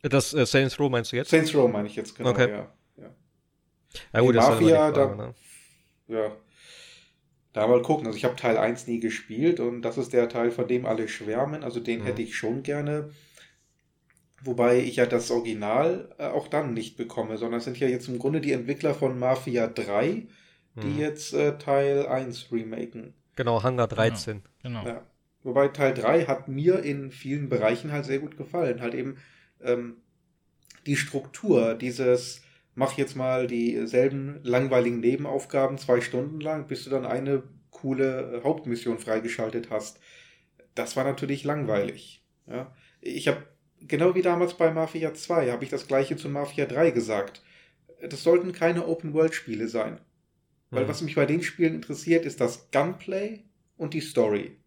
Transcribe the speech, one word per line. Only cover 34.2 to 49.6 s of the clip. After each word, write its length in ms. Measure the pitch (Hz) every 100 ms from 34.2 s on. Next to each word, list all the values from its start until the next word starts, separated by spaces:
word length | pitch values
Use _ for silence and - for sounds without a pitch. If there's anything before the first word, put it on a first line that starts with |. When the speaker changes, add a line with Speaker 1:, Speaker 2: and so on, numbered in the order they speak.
| 135 143
Speaker 2:
langweiligen 580 | 127 123 135 127 120 120
Nebenaufgaben 760 | 113 139 147 139 - 139 135 139
zwei 220 | - 123
Stunden 400 | 123 127 143 156
lang, 280 | 151 156 139
bis 180 | 131 -
du 40 |
dann 160 | 135 120
eine 380 | 123 135 139 - - _
coole, 640 | - 135 131 135 131 123 120
äh, 60 |
Hauptmission 560 | 147 156 123 117 120 113
freigeschaltet 720 | - 110 113 117 110 117 117
hast. 300 | 107 107 - - - - _ _ _ _ -
Das 200 | 117 -
war 80 |
natürlich 400 | 135 135 139 139
langweilig. 800 | 143 147 123 104 101 - - - _ _ -
Ja. 260 | 123 131 _ _ _
Ich 260 | - - -
hab, 160 | - - _ _ _
genau 340 | - 147 175 185
wie 60 |
damals 320 | 180 175 175
bei 180 | - 165
Mafia 420 | 160 160 165 160
zwei, 380 | 156 - 170 131
hab 100 | 120
ich 60 | 135
das 200 | 135 -
gleiche 280 | 135 135 -
zu 140 | 143
Mafia 380 | 143 143 - 143
drei 240 | 123 165
gesagt. 520 | 120 110 107 98 - _ _ _ _ _ -
Das 220 | - 143
sollten 300 | 165 175 175
keine 340 | - 170 175 165
Open-World-Spiele 800 | 165 156 151 160 - - 104